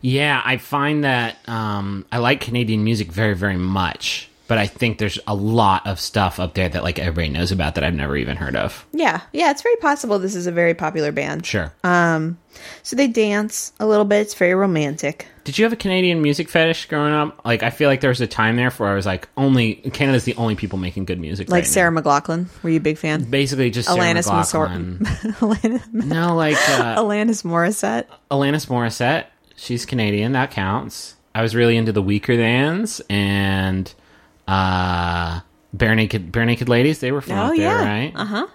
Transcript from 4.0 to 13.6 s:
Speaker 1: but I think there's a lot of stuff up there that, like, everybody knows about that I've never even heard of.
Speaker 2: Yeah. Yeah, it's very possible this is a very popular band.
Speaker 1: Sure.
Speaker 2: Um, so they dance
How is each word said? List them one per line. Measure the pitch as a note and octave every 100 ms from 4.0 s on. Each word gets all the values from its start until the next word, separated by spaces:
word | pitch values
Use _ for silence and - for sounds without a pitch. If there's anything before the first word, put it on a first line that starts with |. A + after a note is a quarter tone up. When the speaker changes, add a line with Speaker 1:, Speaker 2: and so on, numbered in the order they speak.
| - - - _ _
Speaker 1:
but | A2+
I | G2+
think | - A#2 G#2+
there's | G#2+ - -
a | G#2
lot | G2+ A#2 G#2 F#2 -
of | F#2+
stuff | - - F#2+ -
up | F2+
there | - F2+
that, | E2+
like, | F2 E2+
everybody | C#2+ D#2+ D#2+
knows | C#2+ F2+
about | F#2+ E2 -
that |
I've | D2
never | E2 C#2+ C#2+
even | A#1+ C2+
heard | - C2
of. | - - -
Speaker 2:
Yeah. | D4+ D4 E3+ -
Yeah, | D4 E4
it's | C#4+
very | A#4 A#4
possible | D#4 D4 A#3+ G3+
this | F#3
is | G3 F3
a |
very | E3+ E3+
popular | E3+ D#3 D#3+ D3
band. | C#3+ C#3+ D#3 E3
Speaker 1:
Sure. | G#2 E2 -
Speaker 2:
Um, | F3+ F3 E3+ D#3+ D#3+ E3+ _ - - -
so | - A#3+
they | C#4
dance | A3+ G#3+ G3+ G#3+ -